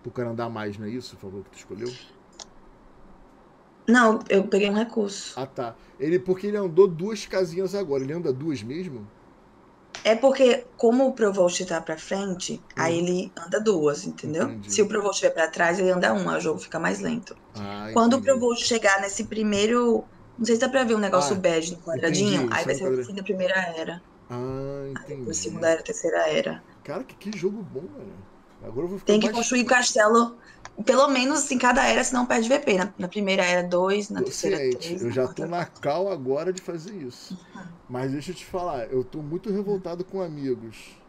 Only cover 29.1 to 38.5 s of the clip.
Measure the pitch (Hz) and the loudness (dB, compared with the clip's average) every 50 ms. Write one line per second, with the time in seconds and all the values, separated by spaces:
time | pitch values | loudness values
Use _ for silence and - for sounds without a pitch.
29.1 | 208 214 220 233 214 - 226 - 254 247 240 240 262 240 - - - 226 214 214 | 4 4 4 2 0 0 -2 2 2 2 4 4 4 4 4 2 4 4 6 8
30.1 | 226 233 233 233 - - - - - - - - - - 214 - 254 254 277 294 | 8 6 6 4 0 -12 -20 -20 -20 -20 -20 -18 -12 -6 2 4 6 6 6 6
31.1 | 269 254 247 269 302 302 277 - 269 247 254 247 247 262 247 240 220 240 262 - | 6 4 2 2 2 0 0 0 0 2 4 4 4 6 4 4 4 4 2 2
32.1 | - 247 247 247 247 247 226 226 269 294 294 262 208 185 180 - - - 190 180 | 2 0 2 2 2 2 4 4 2 2 4 2 2 2 2 0 -4 -8 -8 -6
33.1 | - 208 208 190 190 190 180 175 180 180 175 180 180 175 180 190 202 208 208 - | -4 -2 0 0 2 2 4 4 2 2 0 2 2 2 2 2 2 0 -2 -4
34.1 | 202 180 - - - - - 196 196 156 139 131 123 123 - 165 175 185 151 120 | -4 -4 -4 -4 -4 -4 -2 -2 0 0 0 -2 -2 -2 -4 -8 -6 -4 -4 -4
35.1 | 113 127 131 127 - - - 170 170 175 165 - - - - 147 143 165 190 202 | -2 -2 -2 -2 -4 -6 -8 -4 -4 -4 -6 -6 -10 -6 -4 -2 -2 0 -2 -2
36.1 | 190 156 131 123 135 143 160 180 185 180 - - 170 170 156 196 220 190 147 123 | -4 -4 -4 -2 -2 -2 -2 -4 -4 -4 -6 -10 -10 -10 -10 -12 -14 -12 -12 -12
37.1 | 120 - - - 190 180 - - - - - - - - - - 123 127 131 135 | -14 -14 -14 -14 -14 -14 -14 -18 -18 -18 -18 -18 -18 -20 -16 -10 -8 -4 -4 -4
38.1 | 131 147 139 - 175 - - - | -4 -4 -6 -8 -12 -12 -14 -8